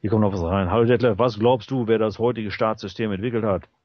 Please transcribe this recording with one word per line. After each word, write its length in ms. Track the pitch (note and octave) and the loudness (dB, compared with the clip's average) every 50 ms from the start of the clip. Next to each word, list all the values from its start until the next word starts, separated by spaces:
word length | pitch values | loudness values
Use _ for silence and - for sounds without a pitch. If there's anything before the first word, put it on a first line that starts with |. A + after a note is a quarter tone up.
Hier 80 | - G2+ | 0 0
kommt 140 | A2 G#2+ G#2+ | 2 2 2
noch 100 | G2+ F#2+ | 2 0
was 100 | F#2+ E2+ | -2 -2
rein. 280 | E2 F#2 G2 F#2+ F2 | 0 0 0 0 2
Hallo 140 | F#2+ A2+ A#2 | 2 2 4
Detlef, 340 | A#2+ B2 A2+ A#2 A#2+ G#2 F#2 | 4 4 4 4 0 2 2
was 180 | A#2+ B2+ G#2 | 0 -2 0
glaubst 320 | G2+ G#2+ A#2+ C3 B2 - - | 2 2 2 2 2 -2 -6
du, 160 | C3+ B2+ A#2+ | -4 -4 0
wer 120 | G#2+ A2+ G#2+ | 0 2 2
das 180 | A2 G#2+ G2 | 2 -2 -2
heutige 320 | - A2+ B2 A#2+ A#2 A2 G2+ | -2 -2 -2 -2 -2 -8 -8
Staatssystem 640 | F2 - A#2+ A2 A2 A2 - G2 - - A#2 G#2+ | -4 -2 -2 -2 -2 -4 -8 -12 -8 -6 -4 -4
entwickelt 340 | G2+ F#2 G#2 B2 A2+ A2+ G#2+ | -4 -4 -4 -4 -4 -2 0
hat? 240 | G#2+ F#2+ E2+ - _ _ _ | 0 -2 -2 -4 _ _ _